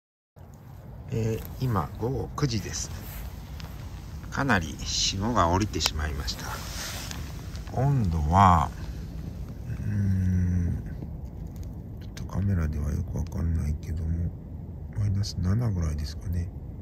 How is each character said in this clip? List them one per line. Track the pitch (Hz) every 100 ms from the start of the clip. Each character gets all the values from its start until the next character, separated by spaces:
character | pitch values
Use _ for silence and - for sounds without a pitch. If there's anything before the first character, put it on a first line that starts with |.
| _ _ _ - - - - - - - -
え | 113 110 110
ー、 | - -
今、 | 131 104 76 -
午 | 113
後 | 135 - -
九 | 143
時 | 113
で | 87
す。 | - - - - - - - - - - - - - - - -
か | -
な | 139 101
り | 78 65
霜 | - - - 98 107
が | 117 85
降 | 90
り | 104
て | 87
し | 82
ま | 78 76
い |
ま | 71 71
し |
た。 | - - - - - - - - - - - - - - -
温 | 135 139 98
度 | 82
は、 | 73 92 98 85 71 - - - - - - - - - -
う |
ー | - 104
ん、 | 104 98 95 92 90 90 90 87 78 - - - - - - - - - - - -
ち | -
ょ |
っ |
と | -
カ | - -
メ | 98
ラ | 95 80
で | 76
は | 73
よ | 71
く | - -
わ |
か | - -
ん | 82
な | 80 73
い |
け | 76 -
ど | 82
も、 | 82 85 87 - - - - - - -
マ | 104
イ |
ナ | 98
ス | 104 -
七 | 87 104 120
ぐ | 92
ら | 80
い | 76
で |
す | 73 -
か | -
ね。 | 87 87 - - -